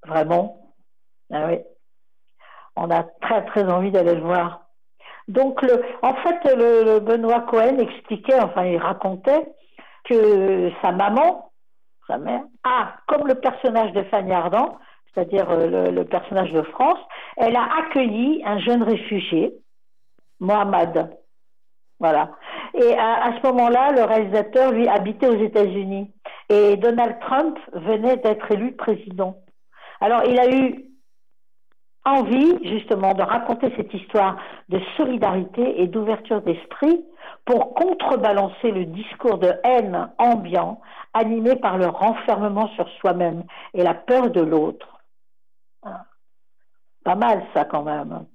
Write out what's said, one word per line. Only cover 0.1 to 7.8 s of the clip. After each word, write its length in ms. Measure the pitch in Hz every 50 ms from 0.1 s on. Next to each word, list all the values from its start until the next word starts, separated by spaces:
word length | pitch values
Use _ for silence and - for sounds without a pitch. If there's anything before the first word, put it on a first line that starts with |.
| 156 156 156 156 170 175 190 214 - - - _ _ _ _ _ _ _ _ _ _ _ _ _ 156
Ah 140 | 151 151
oui. 100 | 165 170 - - - - _ _ _ _ _ _ _ _ _ _ _ _ _ - - - - - - _
On 160 | - 170 170
a 120 | 170 165 165 165 - -
très, 220 | - - 226 202 -
très 180 | - - 214 202 185
envie 200 | 175 180 185 196
d'aller 220 | 190 190 175 170 170
le 80 | 165
voir. 440 | 156 165 180 180 170 170 - - - _ _ _ _ _ _ _ - - - - -
Donc, 340 | - 190 247 269 269 262 -
le, 220 | 277 254 247 240 240 - - - -
en 100 | 247 262
fait, 400 | - - 349 339 349 - 285 262
le, 300 | 247 233 233 233 226 226
le 140 | 220 214 214
Benoît 400 | 208 220 226 233 226 226 233 240
Cohen 380 | 233 - - 226 220 247 269
expliquait, 600 | 262